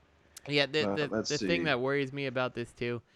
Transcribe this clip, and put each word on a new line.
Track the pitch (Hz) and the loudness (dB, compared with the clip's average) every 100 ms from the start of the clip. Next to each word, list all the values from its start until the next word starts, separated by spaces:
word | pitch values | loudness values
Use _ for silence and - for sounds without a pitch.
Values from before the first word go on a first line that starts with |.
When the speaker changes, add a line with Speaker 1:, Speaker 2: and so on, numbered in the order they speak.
| _ _ _ - 139 | _ _ _ -14 0
Speaker 1:
Yeah, | 143 139 | 2 4
the, | 151 104 | 2 2
Speaker 2:
Uh, | 101 | 0
Speaker 1:
the, | 143 | 0
Speaker 2:
let's | 110 104 | -2 -2
Speaker 1:
the | 147 | -2
thing | 101 170 | 0 2
Speaker 2:
see. | 160 | 2
Speaker 1:
that | 123 | 0
worries | 131 143 131 | 2 0 -2
me | 143 135 | -4 -4
about | 127 127 | -2 -2
this | 120 120 | -4 -8
too | - 120 120 - | -4 -4 -4 -8